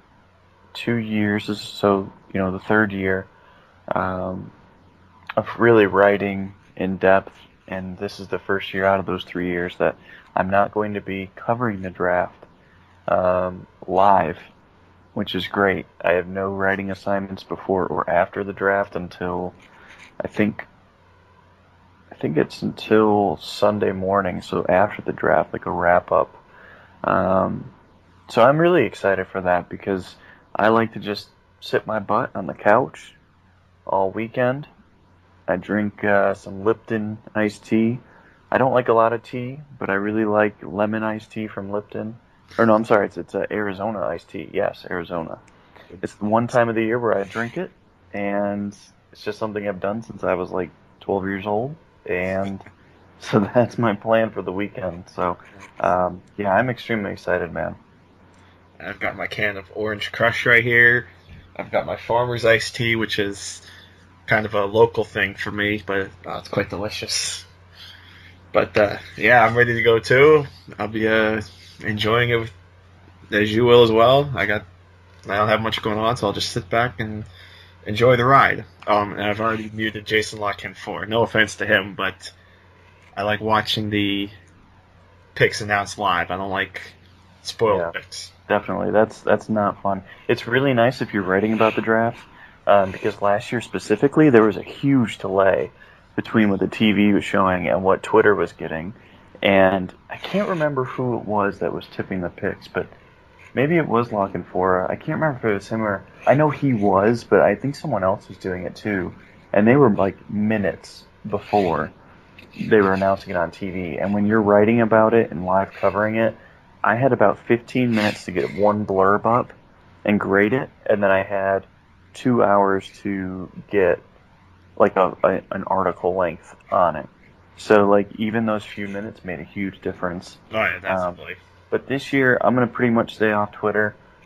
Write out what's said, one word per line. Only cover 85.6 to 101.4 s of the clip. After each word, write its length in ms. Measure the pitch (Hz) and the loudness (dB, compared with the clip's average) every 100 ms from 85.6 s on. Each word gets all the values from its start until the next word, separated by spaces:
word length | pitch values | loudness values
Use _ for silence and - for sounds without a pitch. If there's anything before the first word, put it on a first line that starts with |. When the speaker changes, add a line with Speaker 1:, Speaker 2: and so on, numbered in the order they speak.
| 104 104 98 - | -2 -2 -2 -2
Speaker 2:
live. 340 | 101 87 85 | 0 0 -2
I 60 | 90 | -4
don't 140 | 98 | -4
like 280 | 95 98 - - - _ _ _ _ | -4 -6 -8 -18 -20 _ _ _ _
spoiled 400 | - - 113 95 | -12 -2 0 2
Speaker 1:
Yeah, 100 | 85 | -2
Speaker 2:
picks. 400 | - - - - _ - | -8 -14 -18 -18 _ -2
Speaker 1:
definitely. 440 | 104 - 92 95 | -2 0 -4 0
That's, 280 | 101 110 - | 2 2 -2
that's 280 | - 104 - | 0 0 0
not 320 | 107 101 - | -2 -2 -2
fun. 220 | 98 98 - - - | -4 -6 -8 -12 -4
It's 180 | 117 - | -4 0
really 260 | 123 139 | 0 2
nice 280 | 120 117 127 | 2 2 0
if 120 | 120 | -4
you're 100 | 107 | -2
writing 280 | 92 95 107 | 0 2 2
about 240 | 110 110 - | 2 2 2
the 60 | |
draft, 420 | 110 113 117 120 - - - - - | 0 0 0 -4 -18 -20 -20 -6 2
um, 260 | 101 95 | 2 2
because 300 | 90 110 - | -4 -6 -2
last 300 | 101 104 - | 0 -2 -2
year 80 | 120 | -6
specifically, 720 | - 95 - 107 143 - 151 | -6 -6 -2 0 2 4 6
there 140 | 117 | 8
was 140 | 110 90 | 6 0
a 60 | |
huge 540 | - - 139 135 107 - | -8 -4 2 2 2 -4
delay 540 | 98 98 95 80 - - - - _ - | -2 2 4 2 -2 -10 -20 -20 _ -8
between 340 | - 113 104 | 0 2 2
what 120 | 95 | 2
the 60 | 92 | -2
T 260 | - 110 | 0 2
V 180 | 98 104 | 4 4
was 140 | 95 - | 2 0
showing 420 | 101 95 90 87 | 0 2 0 0
and 160 | 87 | 0
what 200 | 95 92 | 2 0
Twitter 300 | - 110 110 | 2 4 6
was 200 | 95 85 | 4 -2
getting. 400 | - 82 80 85 - - - - - | -6 -8 -8 -10 -14 -20 -20 -20 -2
And 520 | 101 98 95 95 92 - - | 2 4 4 2 -4 -12 -18
I 60 | - | -16
can't 320 | - 185 208 | -6 -4 -2
remember 380 | 180 151 135 127 | -2 -2 -2 -6
who 320 | - 127 113 | -4 -4 -4
it 80 | - | -2
was 340 | 104 | -2